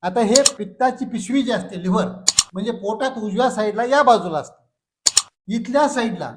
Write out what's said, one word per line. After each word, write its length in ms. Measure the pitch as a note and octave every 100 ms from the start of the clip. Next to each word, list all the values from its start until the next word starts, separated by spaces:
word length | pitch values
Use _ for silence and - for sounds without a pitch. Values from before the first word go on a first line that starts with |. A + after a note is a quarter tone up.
आता 180 | F3+ F#3
हे 200 | A3 B3 C#4 -
पित्ताची 480 | G#3 - C4 B3 C4
पिशवी 360 | A3+ - C4+
जी 100 | B3
असते 300 | G#3+ - F#3
लिव्हर 240 | F3+ G3+ F#3 - - - -
म्हणजे 180 | F#3 G#3+
पोटात 460 | G3 G3 A3+ C4 B3+
उजव्या 320 | G#3+ F#3+ B3
साईडला 340 | - G#3+ G3+ A#3+
या 160 | C#4
बाजूला 340 | C#4 A3+ F3 D#3
असते, 260 | B2+ _ _ _ _ _ - - - _ -
इथल्या 400 | A3+ A#3 C4+ D4
साईडला 440 | C4 A3+ F3+ C3+